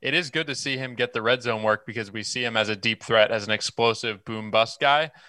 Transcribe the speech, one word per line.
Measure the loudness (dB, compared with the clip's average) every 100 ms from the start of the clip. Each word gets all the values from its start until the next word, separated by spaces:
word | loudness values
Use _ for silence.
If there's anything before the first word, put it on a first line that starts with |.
it | -2
is | 0 0
good | -4 -4
to |
see | -6 -4 -6
him | -6
get | -2 -2
the | 0
red | 0 2
zone | 0 0
work | 0 0 -2
because | -8 -8
we | -8
see | -6 -4
him | 0 0
as | 0
a | 0
deep | -2 -4
threat, | 2 4 6
as | 2 -2
an |
explosive | -2 -2 2 2 2 -4 -6
boom | -8 -8 0
bust | 2 2 2
guy. | 2 4 0 -8